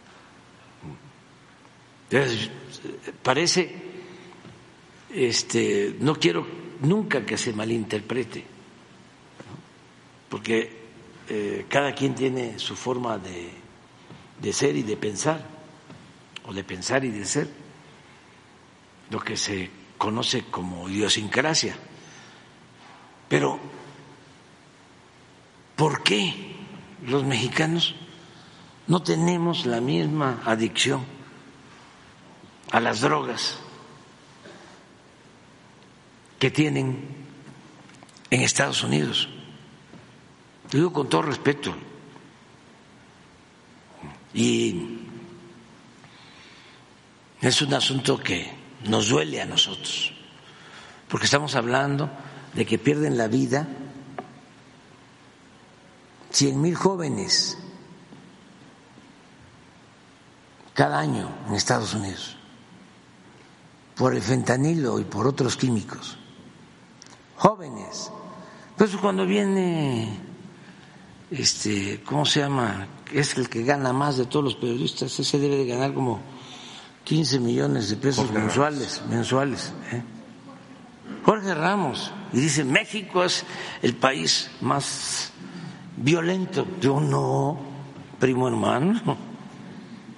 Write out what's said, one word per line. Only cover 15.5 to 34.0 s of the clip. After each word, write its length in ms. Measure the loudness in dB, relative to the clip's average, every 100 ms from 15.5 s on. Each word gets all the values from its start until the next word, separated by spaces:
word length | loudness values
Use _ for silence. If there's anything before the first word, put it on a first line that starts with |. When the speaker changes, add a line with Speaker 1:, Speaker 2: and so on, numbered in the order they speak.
| -16 -20 -20 -20 -20 -20 -20 -20 -18 -10
Speaker 1:
o 60 |
de 120 | -8
pensar 400 | -8 -8 -2 0
y 60 | 0
de 140 | -2
ser, 240 | -2 -2 -2 -6 -20 -20 -20 -20 -20 -20 -20 -20 -20 -20 -20 -20 -20 -20 -8
lo 100 | -6
que 160 | -4 -4
se 340 | -2 -2 -6 -10 -16 -4
conoce 500 | -2 0 0 -2 -2
como 420 | -6 -6 -6 -4
idiosincrasia. 880 | 0 2 2 2 0 2 2 -2 -6 -12 -20 -20 -20 -20 -20 -20 -20 -20 -20 -20 -20 -20 -20 0
Pero, 320 | 2 2 0 -8 -16 -18 -20 -20 -20 -20 -20 -20 -20 -20 -20 -20 -20 -20 -20 -20 -20 -20 -20 -14 0
¿por 260 | 0 2
qué 540 | 0 2 0 -4 -10 -14 -16 -16 -18 -14 -2
los 160 | 0
mexicanos 720 | 2 0 0 0 2 2 0 -2 -14 -20 -20 -20 -20 -20 -20 -10 0
no 140 | 2
tenemos 640 | 2 2 4 4 2 0 0
la 140 | 0
misma 600 | 2 2 2 2 0 0
adicción 600 | 0 2 2 2 2 0 -4 -12 -20 -20 -20 -20 -20 -20 -20 -20 -20 -20 -20 -20 -20 -20 -2
a 80 | 2
las 220 | 2 2
drogas 560 | 2 2 0 -4 -4 -6 -12 -18 -20 -20